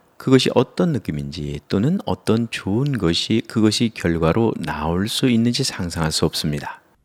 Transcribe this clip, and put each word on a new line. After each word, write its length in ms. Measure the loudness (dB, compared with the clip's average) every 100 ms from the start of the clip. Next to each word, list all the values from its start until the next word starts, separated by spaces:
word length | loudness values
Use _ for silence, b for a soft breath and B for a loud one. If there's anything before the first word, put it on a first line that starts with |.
| _ _
그것이 320 | 4 4 6 2
어떤 380 | 2 0 0
느낌인지 680 | 0 -4 -6 -6 -8 -8 -8 -2
또는 320 | 0 2 0 -2
어떤 440 | -4 0 0 0
좋은 480 | -6 -2 0 0 0
것이 460 | 0 0 0 -2 0
그것이 440 | 2 2 2 -2
결과로 580 | 0 -2 2 2 2 0 -2
나올 500 | -6 -4 -2 -2 -2
수 220 | 0 2
있는지 340 | 2 2 0
상상할 480 | -4 -4 -6 -2 -2
수 140 | 0 -2
없습니다. 560 | -2 -4 -4 -8 -16 _ _